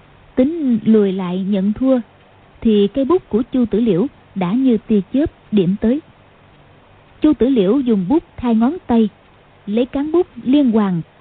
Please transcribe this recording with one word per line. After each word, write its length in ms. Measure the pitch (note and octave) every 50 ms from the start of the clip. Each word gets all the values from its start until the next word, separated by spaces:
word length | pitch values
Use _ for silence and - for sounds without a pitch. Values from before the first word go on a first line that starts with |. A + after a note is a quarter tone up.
| - _ - - - - _
tính 440 | - C4 D4 E4+ E4+ D4 B3+ A#3 G#3+ A3
lùi 260 | A3 A3 G#3+ G3+ G3
lại 340 | F#3 G3 F#3 F3 F3+ F#3+ F#3+ F#3
nhận 240 | G#3 F#3+ F#3 G#3 G#3+
thua, 260 | - B3+ C4 C4 B3 A3 - _ _ _ _ _ _ _ _ _ -
thì 260 | - A3+ G#3+ G#3 G3+ G3+ -
cây 120 | C4+ C4+
bút 240 | B3+ E4+ F#4 - _
của 140 | - G#3+ C4 -
Chu 140 | - B3+ A#3+
Tử 140 | A3 - G3+
Liễu 280 | A#3+ A3+ F3+ E3 A#3 D4 - - _ _ -
đã 160 | F#3+ F#3 E3+
như 260 | G3+ B3+ C4+ C4 A#3
tia 240 | G#3 - - A3 G3+ F3+ - -
chớp 180 | C4 D#4 E4+ - _ _ _
điểm 240 | - G#3 F3 F3 G3 G#3+
tới. 200 | - A3 B3+ D#4 - - _ _ _ _ _ _ _ _ _ _ _ _ _ _ _ _ - - _ _ _ -
Chu 120 | - D4+ D4+
Tử 160 | - A3 C4
Liễu 300 | C#4 A#3 F#3 F#3 A3+ D4
dùng 260 | C4 A#3+ A3+ G3 F3+ E3+
bút 140 | C4+ E4+ - - _
thay 180 | - B3 A#3+ A3+
ngón 220 | A3 A3+ B3+ E4+ F#4 -
tay, 220 | - A#3+ A#3 A3 G#3 - _ _ _ _ _ _ _ _ _ _
lấy 200 | - G#3 A3+ C4
cán 260 | C4 - C#4 C#4+ D#4
bút 160 | D#4+ E4+ F4+ - - B3 G#3
liên 280 | A#3+ B3+ D4+ C#4+ A#3+
hoàn 300 | G#3 A3 G#3 G3 F3+ E3 - - _ _